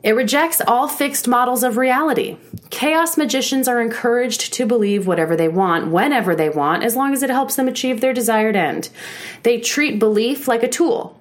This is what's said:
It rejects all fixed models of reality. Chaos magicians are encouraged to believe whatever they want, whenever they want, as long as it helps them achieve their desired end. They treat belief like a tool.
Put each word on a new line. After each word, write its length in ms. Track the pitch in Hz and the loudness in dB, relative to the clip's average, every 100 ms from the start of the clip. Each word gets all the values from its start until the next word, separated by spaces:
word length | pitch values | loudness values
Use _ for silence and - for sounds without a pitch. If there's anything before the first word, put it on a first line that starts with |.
It 80 | 214 | 2
rejects 480 | 220 220 285 330 330 - | 2 2 0 0 0 2
all 220 | 240 294 | 2 0
fixed 360 | - 277 277 240 | -2 -4 -2 0
models 380 | 247 247 254 | 2 2 0
of 140 | 254 220 | 0 2
reality. 580 | 254 254 311 254 - - - - - | 2 2 2 0 -2 -8 -16 -18 -14
Chaos 460 | - 285 320 330 311 | -4 0 0 0 0
magicians 540 | 277 262 233 262 254 | 0 0 0 0 0
are 100 | 240 | 0
encouraged 720 | 226 - 226 240 254 220 - - | -2 -2 0 2 0 -4 -6 -4
to 100 | 240 | 0
believe 420 | 240 202 202 180 | 2 2 0 0
whatever 300 | 170 160 165 | 0 0 2
they 100 | 165 | 2
want, 420 | 170 190 165 - | 2 0 0 0
whenever 460 | 170 285 262 185 160 | 0 2 2 0 0
they 140 | 156 | 0
want, 340 | 151 143 170 | 0 0 0
as 140 | 233 233 | 0 0
long 160 | 277 | 0
as 100 | 277 | 0
it 60 | 262 | 0
helps 260 | 262 262 - | 0 -2 0
them 140 | 254 | -2
achieve 320 | - 254 240 | -2 -4 0
their 100 | 262 | 0
desired 460 | 254 220 220 220 202 | 0 0 2 2 0
end. 320 | 156 80 - - - - - - | 0 -2 -8 -14 -16 -14 -16 -2
They 180 | 233 233 | 0 0
treat 380 | 233 - 294 214 | -2 -2 -2 2
belief 500 | 220 214 233 277 - | 2 4 0 -2 0
like 140 | 226 | 0
a 40 | 226 | 0
tool. 500 | - 330 - - - | 0 0 0 -4 -16